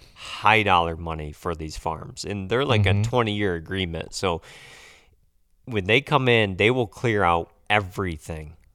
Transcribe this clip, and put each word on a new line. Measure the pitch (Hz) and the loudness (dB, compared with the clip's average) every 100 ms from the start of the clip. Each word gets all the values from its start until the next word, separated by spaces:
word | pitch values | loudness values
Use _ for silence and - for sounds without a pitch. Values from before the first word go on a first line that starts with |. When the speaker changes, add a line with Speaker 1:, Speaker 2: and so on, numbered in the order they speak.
| - - | -20 -20
Speaker 1:
high | - - 107 110 | -16 -2 4 4
dollar | 101 90 85 82 | 6 4 4 -2
money | 82 80 76 | -8 -8 -8
for | 76 90 82 | -8 -6 -6
these | 78 - | -8 -8
farms, | 87 80 - - 85 | -8 -8 -10 -12 -10
and | 101 95 | -8 -4
they're | 117 143 | -2 0
like | 110 | 2
Speaker 2:
Mm-hmm. | 101 101 | 4 2
Speaker 1:
a | 110 | 2
twenty-year | 127 110 104 101 85 | 0 0 0 0 -2
agreement. | 80 95 90 82 - | -4 -4 -4 -4 -8
So | - 95 82 - - - - - - _ _ _ _ _ _ - | -4 -2 -2 -6 -20 -20 -20 -20 -20 _ _ _ _ _ _ -6
when | 107 92 | -4 2
they | 123 | 2
come | 143 147 127 | 4 0 4
in, | 117 104 92 | 4 2 2
they | 107 | 2
will | 127 113 | 2 -2
clear | - 120 104 | -4 -2 2
out | 90 85 87 _ - | 2 2 -2 _ -2
everything, | 104 95 95 92 82 - 80 76 - _ | 0 0 -6 -6 -6 -10 -12 -12 -18 _